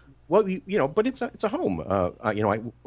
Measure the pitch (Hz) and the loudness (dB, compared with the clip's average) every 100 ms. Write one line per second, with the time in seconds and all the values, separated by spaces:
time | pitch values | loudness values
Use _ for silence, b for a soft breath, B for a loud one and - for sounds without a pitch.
0 | - - - 180 196 185 - 196 139 - | -6 -20 2 2 2 -2 -2 0 2 2
1 | 233 269 240 - 214 294 339 85 78 98 | 0 -2 -6 -4 -4 -2 -2 -2 0 0
2 | 90 - 110 104 107 107 117 - | 0 0 -4 0 0 0 -4 -12